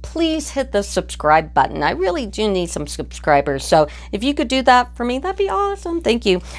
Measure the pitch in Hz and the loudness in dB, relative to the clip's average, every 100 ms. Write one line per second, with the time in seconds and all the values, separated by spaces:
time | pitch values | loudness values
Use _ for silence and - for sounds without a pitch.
0 | - 320 330 311 - 277 262 202 202 - | -6 -2 0 0 -4 -6 -2 -2 -2 -4
1 | 175 - 151 160 156 147 - 151 151 262 | -4 -2 4 4 4 0 0 0 -2 0
2 | 381 349 220 - 214 190 170 165 147 - | 0 -2 -4 -2 0 0 -2 -6 -8 -8
3 | 147 - - 143 143 135 - 165 151 - | -10 -4 2 4 4 -4 4 4 4 -2
4 | - 202 254 294 254 262 262 247 240 - | -10 -4 -2 -2 0 2 6 6 4 -4
5 | 240 254 359 381 392 381 403 392 349 339 | -4 -2 -4 -2 -2 0 -2 -4 -4 -2
6 | - 240 214 180 - | 0 0 0 0 -4